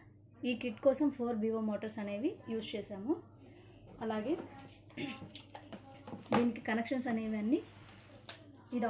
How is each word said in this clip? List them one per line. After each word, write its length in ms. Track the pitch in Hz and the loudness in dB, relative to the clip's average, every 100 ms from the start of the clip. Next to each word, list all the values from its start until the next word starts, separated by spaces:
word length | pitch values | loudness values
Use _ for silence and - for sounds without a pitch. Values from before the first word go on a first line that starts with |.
| - - - - 247 | -8 -20 -20 -4 0
ఈ 60 | 247 | 0
కిట్ 180 | 247 214 277 | 0 4 6
కోసం 240 | 262 294 277 | 8 4 4
ఫోర్ 180 | 240 226 | 0 2
బీఓ 160 | 220 220 214 | 2 2 0
మోటార్స్ 280 | 208 220 220 | 0 0 -2
అనేవి 280 | 202 202 294 453 - | -2 0 0 -2 -4
యూజ్ 180 | 226 214 | -4 -2
చేసాము. 380 | 214 196 196 220 339 - - - - - - - - | -4 -4 -4 0 0 -2 -18 -20 -18 -20 -18 -18 -6
అలాగే 300 | 220 214 220 359 - - - - - - - - - - - - - - - - - - - | -2 0 0 -2 -2 -12 -16 -16 -14 -8 -6 -6 -10 -12 -12 -16 -14 -14 -14 -16 -12 -10 4
దీనికి 280 | 226 240 220 - | 8 8 4 2
కనెక్షన్స్ 380 | 220 226 262 247 | 2 2 2 4
అనేవి 240 | 226 220 214 | 2 2 2
అన్నీ 200 | 214 302 - - - - - - - - - - - | 4 4 2 -10 -16 -16 -18 -14 -12 -12 -14 -18 -4
ఇది 100 | 240 | 0